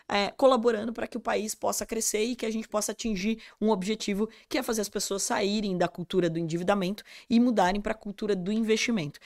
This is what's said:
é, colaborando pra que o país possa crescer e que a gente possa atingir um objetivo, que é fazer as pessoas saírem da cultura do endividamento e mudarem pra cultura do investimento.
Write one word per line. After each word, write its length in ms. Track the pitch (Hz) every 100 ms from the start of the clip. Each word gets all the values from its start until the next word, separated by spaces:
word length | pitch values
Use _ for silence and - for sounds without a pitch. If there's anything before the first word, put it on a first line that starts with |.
| -
é, 220 | 202 202
colaborando 600 | - 269 254 233 214 226
pra 160 | 233 226
que 120 | 233
o 20 |
país 340 | 226 208 214
possa 300 | - 202 202
crescer 400 | 208 220 - 208
e 100 | 226
que 120 | 247 226
a 40 |
gente 160 | 220 -
possa 260 | 214 208
atingir 460 | 208 226 196 202 220 - -
um 80 | 214
objetivo, 580 | 208 185 214 - 196 220 - -
que 80 | 294
é 60 |
fazer 180 | 247 220
as 80 | 202
pessoas 340 | 208 - 196
saírem 540 | - 226 202 214 202 180
da 100 | 170
cultura 440 | - 170 185 170
do 80 | 165
endividamento 680 | 165 170 185 202 180 208 - - -
e 100 | 233
mudarem 420 | 247 208 180 202
pra 120 | 214
cultura 420 | 214 208 - 208
do 160 | 190 175
investimento. 720 | 220 220 220 - 226 147 -